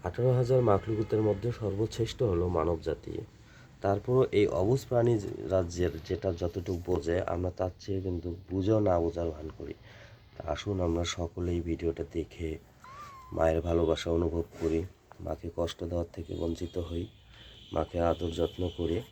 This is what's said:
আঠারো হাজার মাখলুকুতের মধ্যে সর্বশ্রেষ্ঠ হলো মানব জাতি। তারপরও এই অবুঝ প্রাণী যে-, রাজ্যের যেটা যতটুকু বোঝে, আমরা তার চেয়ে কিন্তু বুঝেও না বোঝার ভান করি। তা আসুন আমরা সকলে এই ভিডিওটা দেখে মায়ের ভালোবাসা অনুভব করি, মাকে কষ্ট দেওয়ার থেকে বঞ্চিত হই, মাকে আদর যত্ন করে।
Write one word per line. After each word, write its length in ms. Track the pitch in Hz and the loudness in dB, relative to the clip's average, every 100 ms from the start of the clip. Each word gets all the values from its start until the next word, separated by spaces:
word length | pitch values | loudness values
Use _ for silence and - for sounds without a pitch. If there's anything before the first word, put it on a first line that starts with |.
আঠারো 300 | 90 87 123 | -4 0 2
হাজার 280 | 127 123 127 | 4 4 4
মাখলুকুতের 600 | 120 98 104 107 107 110 | 6 4 2 -2 0 2
মধ্যে 300 | 107 98 113 | 2 2 -2
সর্বশ্রেষ্ঠ 720 | 120 104 98 110 - 113 - | -2 -4 -2 -2 -2 -4 0
হলো 260 | 123 87 90 | 2 2 2
মানব 320 | 85 80 82 | 2 2 0
জাতি। 320 | 80 76 - - - - - - - - | -2 -6 -6 -10 -10 -16 -20 -20 -20 -4
তারপরও 440 | 98 101 98 127 127 | 0 0 2 4 4
এই 140 | 104 104 | 4 4
অবুঝ 340 | - 95 131 - | 4 2 2 2
প্রাণী 300 | 120 117 113 | 2 4 2
যে-, 300 | 98 - 60 | -2 -8 0
রাজ্যের 420 | 92 87 87 87 78 - | 2 2 0 0 -2 -4
যেটা 240 | 92 95 | -2 -2
যতটুকু 500 | 85 87 98 92 87 87 | -2 -2 -4 -4 -4 0
বোঝে, 340 | 87 82 87 | -2 2 0
আমরা 300 | - 87 90 | 0 -2 -2
তার 200 | - 92 - | -2 -4 -4
চেয়ে 200 | - 95 | -4 -4
কিন্তু 360 | 92 87 87 85 - | -2 -4 -4 -8 -4
বুঝেও 300 | 92 95 110 | 0 4 4
না 200 | 101 87 | 6 4
বোঝার 300 | 82 82 85 | 2 0 -4
ভান 200 | 76 78 - | -4 -10 -10
করি। 160 | 73 80 - - - - - - | -12 -12 -18 -20 -20 -20 -20 -12
তা 160 | - | -6
আসুন 280 | 73 - 98 | -4 -2 0
আমরা 240 | 87 85 | 0 0
সকলে 480 | 85 - 85 - 87 | -2 -4 -6 -4 -2
এই 80 | 87 | -2
ভিডিওটা 440 | 85 80 85 82 82 | -2 -2 -2 -4 -6
দেখে 460 | 85 76 - 82 80 - - - - - - - | -4 -6 -6 -8 -8 -12 -20 -20 -16 -16 -18 -10
মায়ের 280 | 82 82 80 | 2 4 4
ভালোবাসা 500 | 82 82 82 80 85 | 4 4 4 2 2
অনুভব 340 | 82 85 82 - - | 2 2 0 -4 -4
করি, 240 | 82 82 95 - _ - | 0 0 -2 -12 _ -12
মাকে 280 | 82 78 85 85 | -8 -6 -6 -4
কষ্ট 280 | 85 - | -4 -4
দেওয়ার 240 | 85 87 85 | -4 -4 -4
থেকে 220 | - 85 | -8 -8
বঞ্চিত 440 | 87 85 82 85 90 | -4 -4 -4 -4 -6
হই, 280 | 85 82 101 - - - - - - | -4 -6 -6 -10 -20 -20 -20 -20 -4
মাকে 280 | 82 78 87 | -2 -2 0
আদর 300 | 85 80 85 | 2 2 -2
যত্ন 400 | 80 82 - 87 - | 0 -2 0 -4 -2
করে। 260 | 82 85 127 | -2 -2 -4